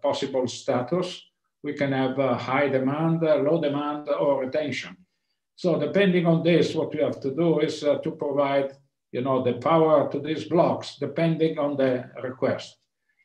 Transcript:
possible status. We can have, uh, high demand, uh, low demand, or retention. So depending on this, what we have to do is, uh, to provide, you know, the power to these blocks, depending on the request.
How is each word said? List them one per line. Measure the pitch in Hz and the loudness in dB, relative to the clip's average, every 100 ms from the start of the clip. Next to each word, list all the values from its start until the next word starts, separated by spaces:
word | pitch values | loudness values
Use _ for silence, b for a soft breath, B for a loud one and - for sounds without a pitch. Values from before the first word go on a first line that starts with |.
possible | 139 139 139 131 123 | -2 -2 -2 -2 -2
status. | - - 123 123 175 - - - _ _ _ | -4 -2 -2 0 -2 -2 -8 -18 _ _ _
We | 147 | -8
can | 147 139 | -4 -2
have, | 135 131 131 | 0 0 0
uh, | 131 120 | 0 0
high | - 135 143 | -2 0 2
demand, | 131 131 147 165 165 | 2 0 0 0 2
uh, | 160 147 | 2 2
low | 135 - | 2 2
demand, | 147 139 147 147 147 | 0 -2 -4 -6 -4
or | 143 151 135 | -2 0 0
retention. | 127 151 - - - - _ _ _ _ _ | -2 -4 -4 -6 -10 -14 _ _ _ _ _
So | - 180 147 | -6 -2 0
depending | 147 185 202 180 165 | 0 2 4 4 4
on | 165 | 4
this, | 165 165 - | 4 4 4
what | 160 - | 0 -4
we | 151 | -2
have | 139 - | -2 -2
to | 139 | -4
do | 131 170 151 | 0 2 2
is, | 156 - | 0 -2
uh, | 147 143 | 0 0
to | 160 | -2
provide, | - 151 139 139 139 139 - _ _ _ | -4 -4 0 0 0 -2 -6 _ _ _
you | 127 | -6
know, | 135 131 | -2 0
the | 123 | 0
power | 120 147 165 160 151 131 | 0 2 4 6 4 2
to | 139 | -2
these | 147 156 - | -6 -6 -2
blocks, | 170 147 131 - - | 2 2 0 -8 -10
depending | 139 - 165 156 160 151 | -8 -2 0 2 0 0
on | 143 139 | -4 0
the | 131 123 123 - | 0 0 -6 -10
request. | 127 127 127 - - - _ _ _ _ | -10 -4 -2 -2 -6 -20 _ _ _ _